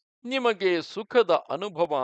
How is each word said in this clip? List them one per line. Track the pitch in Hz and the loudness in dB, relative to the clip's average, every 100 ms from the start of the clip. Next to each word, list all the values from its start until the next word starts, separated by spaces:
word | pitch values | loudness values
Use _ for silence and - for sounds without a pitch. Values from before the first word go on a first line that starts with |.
| _ _ | _ _
ನಿಮಗೆ | 240 269 240 202 190 170 | -6 -2 0 2 2 0
ಸುಖದ | 147 196 220 254 175 156 - | -2 -10 -2 2 4 2 0
ಅನುಭವ | 147 202 160 170 143 | -6 -6 -2 0 0